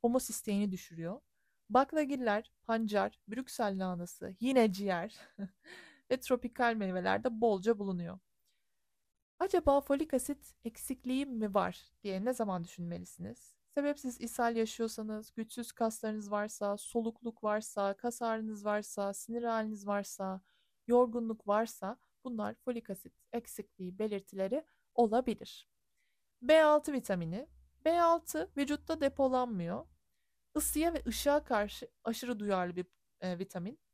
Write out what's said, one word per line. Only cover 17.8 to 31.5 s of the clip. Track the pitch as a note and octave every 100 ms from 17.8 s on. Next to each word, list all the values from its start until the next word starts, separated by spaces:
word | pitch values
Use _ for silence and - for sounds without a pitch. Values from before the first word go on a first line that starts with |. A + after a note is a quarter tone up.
| G3
kas | G3 B3 A#3
ağrınız | A#3 A3 A3 G#3+ G#3
varsa, | G#3 G#3 - G3
sinir | G3 - A#3
haliniz | A#3 A3+ A3 G#3+ G3+
varsa, | G3+ G3 - F#3+ F#3+ _ _ _ _ -
yorgunluk | A#3+ B3 A#3 A3+ A3 -
varsa | G#3 A3+ - F#3+ A#3+ _ _
bunlar | B3+ A3+ G#3 A3+ -
folik | A#3 -
asit | F#3+ - _ _
eksikliği | A#3+ A#3 - G3 _ F#3 F#3+
belirtileri | G#3+ G3+ G3 F#3+ G3 C4+ - _ _ -
olabilir. | A#3 A3+ B3+ G#3+ - - - _ _ _ _ _ _ _
B | B3 D#4+
altı | D#4 D4+ D4
vitamini. | C#4 - F#3 E3 F#3 D4 - _ _ D#4
B | E4+
altı | E4+ E4+ E4+ D#4 F#4 -
vücutta | C#4+ D4 - D#4+
depolanmıyor. | C#4 C#4 C4+ B3+ B3 G3+ E3+ G#3 E4 _ _ _ _ _ _ D4+
Isıya | - D4 E4
ve | D#4+ -
ışığa | A3 C#4+ D4
karşı | D4